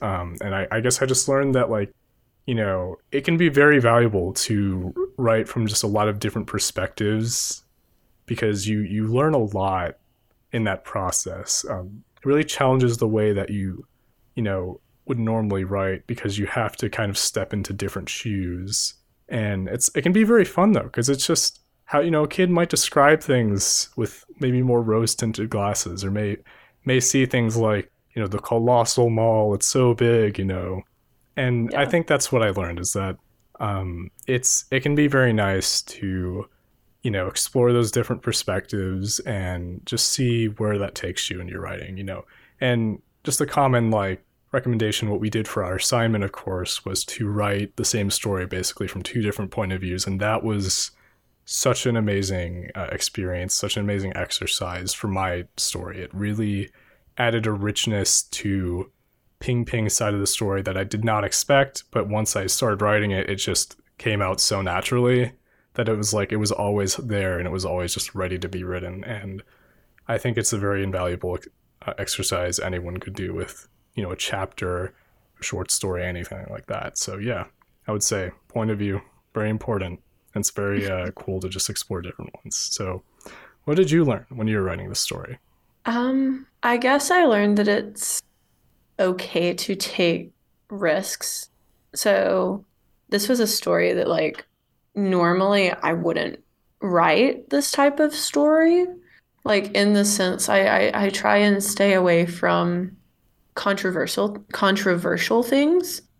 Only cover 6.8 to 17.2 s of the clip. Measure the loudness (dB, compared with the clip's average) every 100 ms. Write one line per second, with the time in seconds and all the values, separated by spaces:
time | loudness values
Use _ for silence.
6.8 | -4 -2 0 0 -2 -2 -4 -8 -14 _
7.8 | _ _ _ _ -8 -2 0 0 0 -2
8.8 | -2 -2 0 2 2 2 0 0 0 0
9.8 | -4 -8 _ _ _ _ _ -2 -2 -2
10.8 | -6 -4 -2 -2 -4 -8 -4 -4 -4 -8
11.8 | -10 -16 -20 _ 2 2 2 2 4 4
12.8 | 4 2 2 2 2 2 -2 -4 -4 -6
13.8 | -14 _ _ _ _ -4 -2 -2 -4 -10
14.8 | _ _ -6 -2 0 0 2 0 0 0
15.8 | 0 -2 -6 -6 -4 -2 -2 -2 -2 -2
16.8 | -4 -2 -2 -2